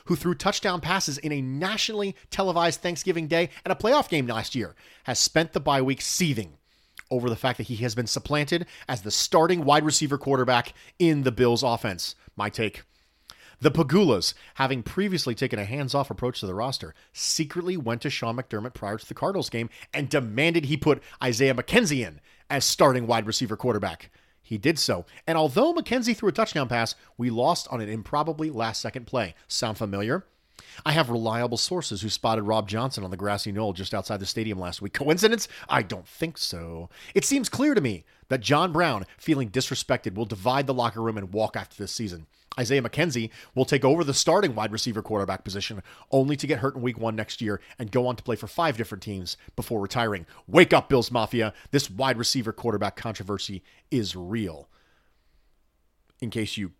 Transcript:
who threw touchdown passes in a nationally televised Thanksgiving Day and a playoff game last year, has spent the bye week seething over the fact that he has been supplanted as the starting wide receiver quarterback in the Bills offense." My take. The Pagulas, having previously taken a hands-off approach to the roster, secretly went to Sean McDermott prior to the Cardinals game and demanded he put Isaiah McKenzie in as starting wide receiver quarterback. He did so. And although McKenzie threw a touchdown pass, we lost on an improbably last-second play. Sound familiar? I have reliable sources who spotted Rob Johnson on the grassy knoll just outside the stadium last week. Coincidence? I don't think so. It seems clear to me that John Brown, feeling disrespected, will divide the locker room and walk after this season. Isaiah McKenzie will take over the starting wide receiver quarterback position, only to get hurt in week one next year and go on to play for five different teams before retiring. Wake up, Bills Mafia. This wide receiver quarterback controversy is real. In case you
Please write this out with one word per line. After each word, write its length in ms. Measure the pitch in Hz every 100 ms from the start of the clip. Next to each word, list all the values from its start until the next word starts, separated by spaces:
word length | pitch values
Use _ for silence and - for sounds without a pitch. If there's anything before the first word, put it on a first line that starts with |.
| -
who 100 | 170
threw 180 | 170
touchdown 460 | 170 196 208 208 180
passes 380 | 156 190 - 127
in 120 | 151
a 120 | 147
nationally 760 | 131 135 185 214 - 214 202 - -
televised 500 | - 196 170 170 165
Thanksgiving 480 | 180 170 - 170 156
Day 220 | 165 170 -
and 60 | 196
a 60 | 185
playoff 320 | 214 294 -
game 180 | 165 123
last 280 | 113 113 131
year, 180 | 92 - - -
has 160 | - 123
spent 320 | - 160 165
the 80 | 185
bye 220 | 147 139
week 180 | 135 135
seething 540 | - - 175 113 87 69 _ _ _ - -
over 200 | 127 120
the 60 | 110
fact 220 | 131 120
that 100 | 110
he 80 | 113
has 180 | 120
been 140 | 110 117
supplanted 580 | - - 147 143 170 175 - -
as 140 | 123
the 80 | 101
starting 540 | - - 175 165 180
wide 200 | 143 147
receiver 340 | 151 143 151 139
quarterback 540 | - 135 123 120 120 - - -
in 240 | 165 151
the 80 | 131
Bills 320 | 113 123 117
offense." 540 | 131 117 113 90 - - -
My 140 | - 104
take. 340 | - 110 - - _ _ _ - - - -
The 100 | 143
Pagulas, 640 | 151 147 175 190 104 - - -
having 280 | - 135 131
previously 520 | 107 - 202 180 -
taken 260 | 113 127 110
a 40 |
hands-off 460 | 101 135 135 143 135
approach 300 | 110 127 -
to 60 | 98
the 80 |
roster, 380 | 92 123 127 78 - _
secretly 640 | - - - 151 175 175 185
went 260 | 113 120
to 80 | 151
Sean 260 | - 117 117
McDermott 380 | 127 107 117
prior 240 | - 101 110
to 80 | -
the 80 |
Cardinals 340 | - 151 196 123
game 220 | 117 117 - -
and 140 | 143 143
demanded 560 | 151 120 107 160 170
he 120 | 139 151
put 260 | 151 170 - -
Isaiah 320 | 127 113 135
McKenzie 500 | 123 - 226 208 143
in 160 | 104 76 - _ -
as 140 | 139
starting 420 | - - 160 127 117
wide 200 | 113 110
receiver 300 | 107 120 107
quarterback. 540 | 123 104 98 82 - _ _ _
He 160 | - 107
did 200 | 120 160
so. 280 | - 95 - - -
And 120 | 165
although 340 | 156 135 302
McKenzie 440 | 330 - 247 233 226
threw 120 | 208
a 40 |
touchdown 360 | 156 220 156 127
pass, 260 | 120 113 - - -
we 140 | 123
lost 380 | 113 135 170 -
on 100 | 123
an 80 | 107
improbably 600 | 110 110 147 156 151 156
last-second 560 | 123 113 110 113 131 117
play. 280 | 127 95 - -
Sound 320 | - 117 107
familiar? 480 | 107 98 107 165 - _ _ - - -
I 80 | 156
have 160 | 151 147
reliable 480 | 117 113 113 120 117
sources 460 | - 180 - 101
who 60 | 107
spotted 340 | - 117 113
Rob 260 | 104 110 104
Johnson 360 | 107 131 127
on 60 | 95
the 60 | 92
grassy 360 | 101 101 107
knoll 200 | 101 107
just 220 | 92 95
outside 260 | 104 - 104
the 60 | 95
stadium 320 | - 110 95
last 240 | 90 87
week. 100 | 101
Coincidence? 560 | - 143 175 214 226 - - -
I 140 | 139
don't 240 | - 98 -
think 300 | - 165 -
so. 540 | - 87 82 82 - - -
It 100 | 196
seems 240 | - 277 233
clear 260 | - 294
to 60 | 240
me 240 | 135 92 - _ -
that 120 | 131
John 320 | 98 147 180
Brown, 340 | 156 175 110 95 -
feeling 340 | - 143 120
disrespected, 640 | 107 131 131 - 127 -
will 120 | 180 113
divide 400 | 110 101 131 139
the 80 |
locker 260 | 127 117 110
room 160 | 113 110
and 160 | 98
walk 240 | 101 107 110
after 200 | 92 -
this 160 | 98
season. 340 | - 110 87 78 _ _ -
Isaiah 240 | 117 135
McKenzie 480 | 117 - 170 120 113 - - -
will 80 |
take 200 | 131 139
over 200 | 131 160
the 100 | 151
starting 400 | 135 - 175 190
wide 160 | 110 107
receiver 320 | 107 - 107
quarterback 400 | 104 107 95 95
position, 400 | - 95 - 104 - - -
only 240 | 135 135 143
to 100 | 139
get 140 | 143
hurt 160 | 139 139
in 60 |
week 140 | 123 117
one 200 | 113 110
next 240 | 107 -
year 200 | 110 101 - -
and 100 | 113
go 160 | 127 123
on 80 |
to 80 | 120
play 140 | - 113
for 100 | 110
five 300 | - 165 113
different 260 | 113 101
teams 340 | 110 98 87 - - -
before 240 | - 110
retiring. 440 | 98 127 117 101 82 - -
Wake 260 | 117 185
up, 160 | 156 -
Bills 220 | 135 113
Mafia. 420 | 120 107 120 107 - -
This 180 | 143 -
wide 260 | 95 135 117
receiver 360 | 117 139 113
quarterback 420 | - 120 104 101
controversy 720 | - 117 107 95 101 - 95 - _ _
is 240 | 131 101
real. 540 | 90 90 113 98 76 71 _ _ _ _ _ _ _ _ _ _ _ _ _ _ _
In 100 | 117
case 260 | 113 104 -
you 160 | 95 -